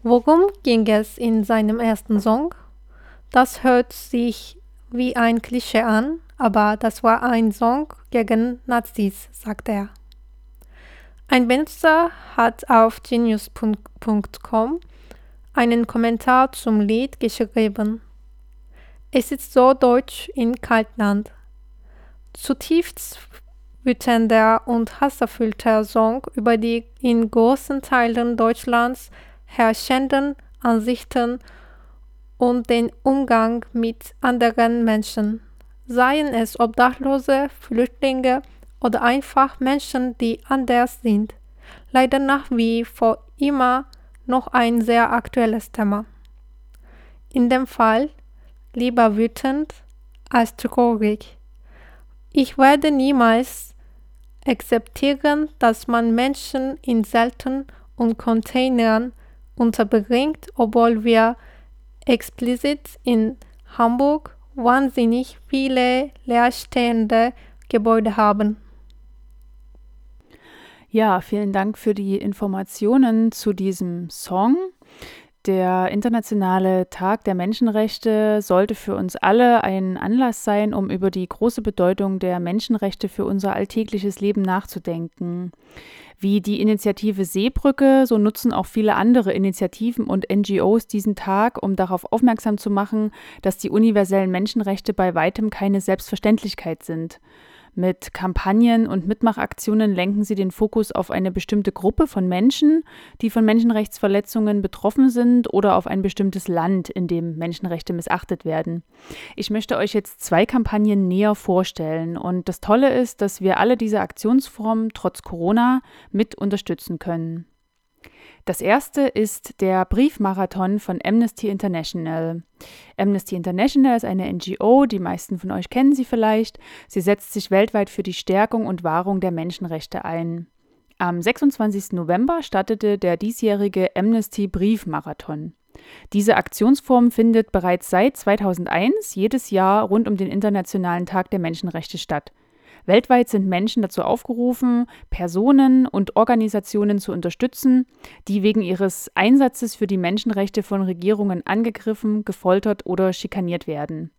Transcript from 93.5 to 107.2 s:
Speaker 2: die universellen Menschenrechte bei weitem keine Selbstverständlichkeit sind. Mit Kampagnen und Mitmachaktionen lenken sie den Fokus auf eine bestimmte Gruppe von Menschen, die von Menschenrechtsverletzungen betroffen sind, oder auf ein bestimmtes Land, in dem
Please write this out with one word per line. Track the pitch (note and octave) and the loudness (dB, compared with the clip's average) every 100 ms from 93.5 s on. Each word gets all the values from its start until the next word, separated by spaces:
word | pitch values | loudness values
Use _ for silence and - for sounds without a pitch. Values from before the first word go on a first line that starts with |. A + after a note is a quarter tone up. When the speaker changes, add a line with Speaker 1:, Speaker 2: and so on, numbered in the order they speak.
| - | -4
Speaker 2:
die | - | -2
universellen | G#3 A3+ G#3 F#3+ G3 F#3 | 2 4 4 2 0 0
Menschenrechte | F3+ G#3 A#3 G3 G3 - | -2 -2 -2 -2 -4 -4
bei | G3+ F#3 | 0 0
weitem | E3+ E3 G#3 G#3+ | 2 0 0 -4
keine | - G3 G3 | -2 0 0
Selbstverständlichkeit | F#3+ F#3+ - G3 G#3 A3+ G3+ - E3+ D#3+ | 0 -4 -4 -2 2 2 0 -8 -10 -10
sind. | - D#3+ E3 - _ _ _ - _ | -8 -8 -8 -14 _ _ _ -20 _
Mit | - F#3 F3+ - | -2 -2 -2 -10
Kampagnen | - F#3 F3 F#3+ G#3 A#3 A#3 A3+ | -8 -4 -2 0 4 4 4 2
und | F#3+ E3+ | -2 -4
Mitmachaktionen | - A#3 G3+ - - - G#3+ G#3+ | 0 0 0 -6 -6 -2 2 2
lenken | F3+ F#3 G3+ | 0 -2 -2
sie | G#3 | -2
den | G3+ F#3 | -2 -4
Fokus | - G#3+ A3+ G#3+ | -2 -2 0 -2
auf | - F#3 | -4 -4
eine | - F#3 | -2 -2
bestimmte | F#3 - G#3 G3 | -4 -2 -2 -2
Gruppe | - F#3 - D#4 | -2 -2 0 -2
von | G3+ F#3 | 0 -2
Menschen, | F3+ A#3+ - D4+ D#4+ - - - - | 2 2 4 2 2 -2 -20 -20 -6
die | A3+ | -2
von | A3+ | 2
Menschenrechtsverletzungen | A3 A3+ A#3 G#3+ G#3 - G3+ G3 - A3+ G#3+ G#3 | 4 4 4 0 -2 -2 0 0 0 -2 0 0
betroffen | F#3+ - - - C4 | -2 -2 -2 4 2
sind, | A#3+ A#3+ B3 A3+ | 4 4 4 2
oder | G3 G3 F#3 | 2 4 2
auf | - | 0
ein | F#3+ | -2
bestimmtes | F#3+ - G3 F#3 - | -4 -2 -2 -2 -4
Land, | E3+ E3+ F#3+ F3 | -2 0 -2 -4
in | F#3+ F3 | -6 -4
dem | E3+ | -4